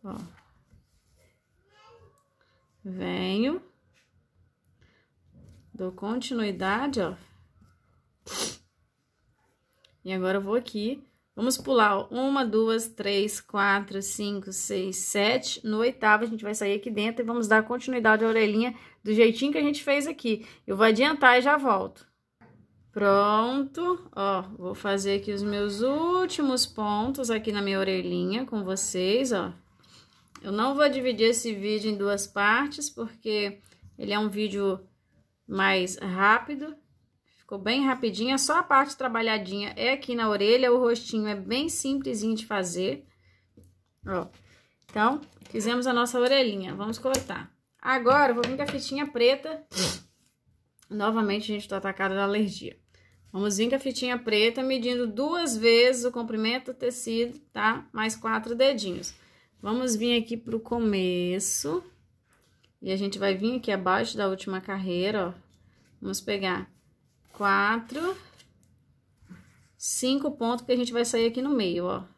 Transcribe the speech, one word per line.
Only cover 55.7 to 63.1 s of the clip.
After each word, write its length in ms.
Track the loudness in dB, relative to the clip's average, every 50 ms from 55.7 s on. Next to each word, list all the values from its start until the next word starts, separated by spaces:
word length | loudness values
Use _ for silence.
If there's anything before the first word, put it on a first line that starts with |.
| 8 8 8 6 4 2 -2
o 80 | -4 -2
comprimento 640 | -4 -6 -4 -4 -2 -2 0 -2 -2 -6 -8 -10
do 40 | -4
tecido, 600 | -4 -4 -4 -4 -6 -4 -2 -2 -2 -2 -4 -14 _ _
tá? 380 | _ 0 0 0 0 0 -6 -10 -6
Mais 200 | -4 -4 -4 -4
quatro 400 | -4 -4 -4 -2 -2 -2 -4 0
dedinhos. 600 | 4 4 4 4 2 -4 -6 -6 -8 -8 -12 -14 _ _ _ _ _ _ _ _ _
Vamos 380 | -6 -4 -2 -2 0 0 -2
vir 260 | 0 0 2 2 0 0
aqui 140 | -2 -8
pro 240 | -10 -8 -6 -6 -6
começo. 1200 | -4 -4 -4 0 0 2 2 2 0 0 0 0 -2 -2 -2 -2 -2 -2 -2 -2 -2 -2 -4 -4 -6 -8 _ _ _ _ _ _ _ _ _ _ _ _ _ _ _ _ _ _ -6
E 100 | -6 -4
a 40 |
gente 220 | -2 -2 -4